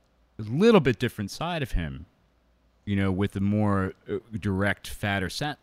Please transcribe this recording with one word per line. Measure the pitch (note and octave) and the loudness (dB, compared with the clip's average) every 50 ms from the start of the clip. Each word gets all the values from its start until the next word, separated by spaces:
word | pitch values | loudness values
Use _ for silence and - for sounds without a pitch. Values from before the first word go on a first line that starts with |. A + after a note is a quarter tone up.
| _ _ _ _ _ _ _ - | _ _ _ _ _ _ _ -12
a | A2+ | -8
little | G#2 A#2 C#3+ G3 A#3 A#3 G3 | -4 0 4 6 8 8 8
bit | D#3 C#3+ A#2+ - | 6 4 2 0
different | - A#2 - - G#2 F#2+ | -2 -4 -4 -4 -6 -8
side | - - D3 E3+ F3+ E3 | -6 -6 -6 -6 -4 -4
of | C#3 - - | -4 -2 -2
him, | G2+ E2+ D2+ C2+ C2+ E2+ - _ _ _ _ _ _ _ _ _ _ _ _ _ _ _ | -2 -4 -4 -6 -10 -14 -16 _ _ _ _ _ _ _ _ _ _ _ _ _ _ _
you | - G2+ | -2 0
know, | G2 G2 G2 | 0 2 2
with | F#2 F2+ G2+ G2 - | 0 0 0 -2 -2
the | G2+ | -2
more, | G2 G2+ G#2 G#2+ G#2+ G#2 G2+ G2 F#2+ F#2+ - - _ - | 0 0 2 2 2 2 2 2 0 -2 -4 -8 _ -8
uh, | G#2 G2 - - A2 G#2+ | -6 -6 -6 -8 -10 -6
direct, | F2 G#2 G2 F#2 G2+ G2+ F#2+ - - - | -4 -2 0 0 0 0 -2 -2 -6 -12
fatter | - - - G#2+ G2+ G2 F#2 F2 | -10 -6 -4 -2 -2 -2 -2 -4
sound. | - - D3 D3+ C#3+ - | -6 -6 -8 -8 -8 -8